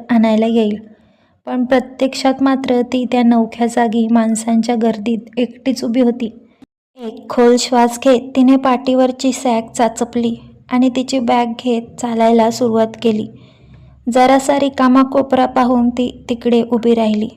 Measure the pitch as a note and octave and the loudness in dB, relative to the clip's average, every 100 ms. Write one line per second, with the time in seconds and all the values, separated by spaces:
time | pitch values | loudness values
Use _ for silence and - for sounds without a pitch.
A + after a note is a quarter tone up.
0 | - A#3 A3 A3 A3+ A3+ G#3+ G#3 - _ | 0 2 2 2 2 0 0 -4 -12 _
1 | _ _ _ _ B3+ B3+ B3 C4 C4 - | _ _ _ _ -8 -4 0 0 -2 -4
2 | C4+ - C4+ C4 C4+ C4 B3+ B3 B3 B3+ | -4 -2 -2 0 0 0 0 -2 -2 -4
3 | B3 B3 A#3 A#3 A3 - A#3 A#3+ A#3 A#3 | -2 0 2 2 0 -2 -2 0 0 0
4 | A3 A#3 A3+ A3 A#3 A3+ A3 A#3 A3+ A3 | 0 2 0 -2 0 0 0 0 -2 -2
5 | A3 A3 - B3 A#3+ - C4+ B3+ B3+ A#3+ | -4 -6 -6 -6 -6 -4 -6 -4 -2 0
6 | A#3+ A#3 A3 - _ _ _ _ _ C4 | 0 0 -6 -12 _ _ _ _ _ -16
7 | A3+ - - - A#3+ B3 - B3 A#3+ A#3+ | -16 -14 -6 2 4 4 2 2 0 0
8 | C4+ A#3+ - C4 B3+ C4+ C4+ B3 C4 B3+ | 2 2 0 2 4 4 2 0 0 0
9 | B3+ B3+ C4 A#3+ C4 A3+ A3+ - A3+ - | 0 0 -4 -2 -2 -2 -4 -2 -2 -2
10 | A#3 A#3+ A#3 A#3 - - - B3+ C4 B3+ | -6 -4 -4 -4 -14 -20 -4 0 2 0
11 | B3+ C4+ A#3+ B3 A#3 A#3 B3 A#3 A#3 - | -4 -2 0 0 0 -4 -4 -4 -6 -10
12 | B3 A3+ A3+ A#3 A3 A3+ A#3+ A3+ A3 - | -6 0 2 4 2 0 0 0 -2 -2
13 | A#3 A3 - - - _ - - - - | -2 -2 -6 -12 -20 _ -20 -20 -20 -12
14 | - B3+ B3+ C4+ C4+ C#4+ C#4 C4+ B3+ C4 | -2 2 4 4 2 0 0 0 2 4
15 | C4+ C#4 C4+ C4 A3+ C4 B3 B3 A#3+ B3 | 2 0 0 0 0 0 0 2 0 0
16 | B3 - - A#3 A#3+ A#3 A#3 A#3+ A#3 A3+ | -4 -6 -8 -4 0 0 0 0 2 2
17 | A3 G#3+ A3 | 0 -2 -4